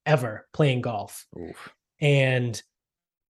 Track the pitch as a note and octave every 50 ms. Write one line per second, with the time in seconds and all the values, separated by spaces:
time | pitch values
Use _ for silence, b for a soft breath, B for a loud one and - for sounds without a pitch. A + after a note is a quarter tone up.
0 | - D3 D#3 C3 B2+ A2+ G#2+ - - _ _ - D#3 C#3 B2+ B2 A#2 A#2+ A2+ G2+
1 | - - - - - _ - F2 E2+ E2+ F2+ - - - _ _ _ _ _ -
2 | D3+ C#3+ C#3+ C#3 C3 C3 B2+ B2+ B2 A#2+ A2+ - - _ _ _ _ _ _ _
3 | _ _ _ _ _ _